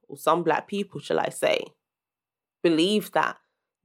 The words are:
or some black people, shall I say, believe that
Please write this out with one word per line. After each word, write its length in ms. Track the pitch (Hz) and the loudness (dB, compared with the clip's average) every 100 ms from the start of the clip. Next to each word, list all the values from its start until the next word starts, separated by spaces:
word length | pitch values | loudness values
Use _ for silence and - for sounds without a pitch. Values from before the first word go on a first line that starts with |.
| - | -20
or 100 | 143 | -4
some 260 | - 165 | 0 2
black 240 | 160 147 - | 2 -2 -2
people, 320 | 202 196 - | -6 -6 -8
shall 200 | - 151 | -4 -2
I 100 | - | -2
say, 340 | - - - - _ _ _ _ _ _ _ _ _ | -2 -2 -2 -4 _ _ _ _ _ _ _ _ _
believe 480 | 175 160 180 214 - | 2 2 2 0 0
that 260 | 160 - - _ _ _ _ | -2 -2 -4 _ _ _ _